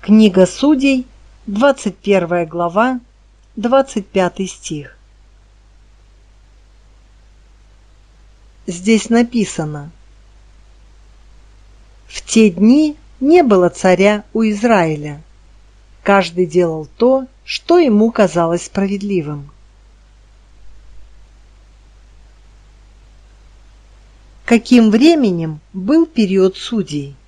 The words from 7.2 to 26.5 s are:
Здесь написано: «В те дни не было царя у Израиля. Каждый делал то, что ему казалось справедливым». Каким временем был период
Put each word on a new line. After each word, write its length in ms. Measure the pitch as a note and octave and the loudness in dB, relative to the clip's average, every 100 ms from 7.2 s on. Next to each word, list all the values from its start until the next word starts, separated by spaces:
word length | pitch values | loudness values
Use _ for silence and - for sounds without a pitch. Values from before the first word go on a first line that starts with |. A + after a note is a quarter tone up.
| _ _ _ _ _ _ _ _ _ _ - _ - _ - | _ _ _ _ _ _ _ _ _ _ -20 _ -20 _ -14
Здесь 420 | F3 F#3 A3+ - | -8 0 0 2
написано: 800 | A#3 A#3+ A#3+ G3+ - D3+ D3+ D3 - - _ _ _ _ _ _ - _ _ - - - - - - - - _ _ - | -2 -2 -4 -6 -6 -10 -10 -16 -20 -20 _ _ _ _ _ _ -20 _ _ -20 -20 -20 -20 -20 -20 -20 -20 _ _ -20
«В 160 | - | -20
те 280 | - - A3 | -4 2 2
дни 460 | F3 G#3+ C#4 D#4 D4 - - | 4 2 4 2 -4 -18 -6
не 240 | C4 F4 | 2 4
было 260 | C#4+ G3 F3+ | 4 4 2
царя 560 | F3 F#3+ F3+ G3 G#3 G#3 | 0 0 2 2 0 -4
у 100 | A3 | -4
Израиля. 760 | A3 G#3 A#3 G#3+ E3 D3+ D3 D3 - _ _ - _ _ _ - | -2 -2 0 2 0 -4 -10 -14 -20 _ _ -20 _ _ _ -12
Каждый 420 | - G3 F3 E3+ F3+ | 0 0 0 -4 -2
делал 400 | E3 F3 D#3+ D3 - | 0 -2 -4 -10 -2
то, 300 | A#3+ C4 B3+ _ | 0 0 -4 _
что 340 | - - - F4 | -14 -14 0 2
ему 340 | D#4 G#3 A3+ | 4 2 0
казалось 540 | - G3 E3+ E3+ F3 - | 2 0 0 -2 -2 -6
справедливым». 840 | - G3 G3+ G3+ F#3+ D3 D3 C#3+ _ - _ _ _ _ _ _ _ _ - - - - - - - - - - - - _ _ - - - - _ - - _ - - _ - - - _ - - - - - - _ _ - - | -6 -4 -6 -4 -6 -6 -10 -14 _ -20 _ _ _ _ _ _ _ _ -20 -20 -20 -20 -20 -20 -20 -20 -20 -20 -20 -20 _ _ -20 -20 -20 -20 _ -20 -20 _ -20 -20 _ -20 -20 -20 _ -20 -20 -20 -20 -20 -20 _ _ -20 -16
Каким 480 | - A#3 - B3 A3 | 0 0 4 4 4
временем 680 | G#3+ D4 E4 A#3 F3 D#3+ D#3 _ | 4 4 4 0 -2 -6 -8 _
был 340 | F#3+ F#3+ D#4 E4 | -12 -2 0 0
период 500 | - G3+ F#3+ F#3+ | -2 0 2 0